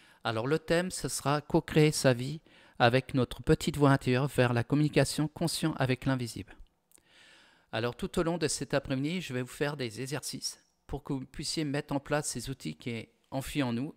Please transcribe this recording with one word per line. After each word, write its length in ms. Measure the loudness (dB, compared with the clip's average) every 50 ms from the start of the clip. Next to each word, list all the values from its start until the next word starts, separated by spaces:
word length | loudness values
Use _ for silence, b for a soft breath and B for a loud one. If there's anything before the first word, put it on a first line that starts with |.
| B B B B -4
Alors 240 | -2 -2 0 0 0
le 100 | 0 0
thème, 320 | 0 0 0 0 0 -2
ce 180 | -6 -6 -6 -6
sera 320 | -6 -2 0 0 0 0
co-créer 520 | 0 2 0 0 0 4 4 6 6 6
sa 200 | 4 4 4 4
vie 280 | 4 4 -2 -8 -8 -12 B B B B B B B B
avec 340 | 4 6 6 4 0 2 0
notre 260 | 0 0 0 -2 -8
petite 360 | 2 2 2 4 4 -4 2
voix 160 | 4 6 6
intérieure 340 | 6 6 4 2 2 2 2
vers 260 | 0 2 4 4 4
la 120 | 4 2 2
communication 640 | 2 2 2 2 4 4 2 2 2 2 -2 -2 -2
consciente 480 | _ -2 -2 -2 -2 0 -2 -2 0 0
avec 280 | 0 0 0 0 0
l'invisible. 500 | -2 0 0 -2 -6 -8 -10 -12 -12 -16 -20 -20 _ _ _ _ _ -20 B B B B B B B B B B B B B B B
Alors 220 | -6 -4 -4 -4 -4
tout 240 | -6 -8 -4 -2 0
au 60 | 0
long 120 | 0 0
de 120 | 0 -2 -2
cet 260 | -2 -4 -4 -2 -2
après-midi, 460 | -2 0 -2 -4 -2 -2 -2 -4 -6
je 120 | -6 -6
vais 100 | -6 -6
vous 40 | -6
faire 300 | -6 -4 -4 -4 -4 -2
des 240 | -4 -6 -6 -6 -8
exercices 600 | -8 -6 -6 -6 -6 -8 -10 -8 -8 -10 -10 _ _ _ _ _ _ -10
pour 160 | -10 -10 -6
que 80 | -6
vous 120 | -6 -6 -6
puissiez 380 | -10 -12 -10 -8 -6 -4 -4
mettre 320 | -2 -2 -2 -4 -4 -4 -4
en 60 | -4
place 280 | -2 -2 -2 -2 -2 -4
ces 220 | -6 -6 -8 -8
outils 240 | -10 _ -10 -12 -12
qui 160 | _ -8 -8
sont 160 | -8 -8 -10 _ _ _ _ _
enfuis 320 | -8 -6 -6 -4 -4 -2
en 100 | -2 -2
nous 220 | -2 -4 -4 -6 -8